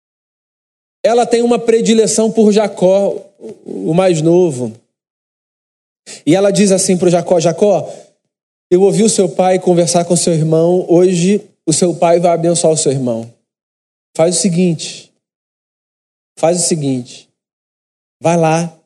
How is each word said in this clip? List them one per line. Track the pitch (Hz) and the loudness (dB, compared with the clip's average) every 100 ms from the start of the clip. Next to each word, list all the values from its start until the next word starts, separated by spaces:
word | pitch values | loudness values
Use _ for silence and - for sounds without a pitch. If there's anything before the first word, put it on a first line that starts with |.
| _ _ _ _ _ _ _ _ _ _ | _ _ _ _ _ _ _ _ _ _
Ela | 190 240 233 | 0 0 0
tem | 233 | 0
uma | 240 240 | 0 -2
predileção | - 226 190 220 214 - 220 | 0 0 2 2 0 0 -2
por | 226 214 | 2 2
Jacó, | 208 202 202 185 196 196 - - _ 220 - | 2 0 0 0 2 0 -6 -12 _ -20 -18
o | - 98 98 | -14 -8 -4
mais | 165 190 170 | 0 0 0
novo. | 156 175 180 127 120 110 _ _ _ _ _ _ _ _ _ _ _ _ - - | 2 2 0 -2 -8 -10 _ _ _ _ _ _ _ _ _ _ _ _ -20 -8
E | - | 0
ela | 180 202 | 2 2
diz | 170 202 | 2 2
assim | 185 - 180 | 2 0 0
pro | 180 | 2
Jacó, | 175 - 180 | 0 0 0
"Jacó, | 165 160 208 175 120 - - _ _ _ _ _ - | 0 0 2 0 -2 -14 -20 _ _ _ _ _ -2
eu | 180 | 2
ouvi | 196 170 | 2 2
o | 220 | 0
seu | - 185 | 0 -2
pai | - 185 185 | 0 0 0
conversar | 185 175 170 175 | 0 0 2 0
com | 170 | 0
seu | 175 - | -2 0
irmão. | 165 160 160 165 180 - | 0 0 0 2 0 2
Hoje | 170 185 180 180 208 - _ - | 2 2 2 0 -2 -4 _ -6
o | |
seu | 151 180 165 | -2 -2 0
pai | 175 170 | 0 2
vai | 175 | 0
abençoar | 170 170 170 160 | 0 0 0 0
o | 160 | 0
seu | 180 | -2
irmão. | 135 123 113 117 _ _ _ _ _ _ _ _ | -2 -4 -6 -8 _ _ _ _ _ _ _ _
Faz | - 165 175 | -2 0 0
o | |
seguinte, | 208 170 180 156 - - - _ _ _ _ _ _ _ _ _ _ _ _ - | -2 0 0 -2 -8 -16 -20 _ _ _ _ _ _ _ _ _ _ _ _ -4
faz | 160 180 | -2 0
o | 170 | -2
seguinte. | 170 139 131 120 - _ _ _ _ _ _ _ _ _ _ | -4 -2 -4 -8 -16 _ _ _ _ _ _ _ _ _ _
Vai | 160 170 | -2 0
lá, | 160 160 170 - | 0 0 -4 -8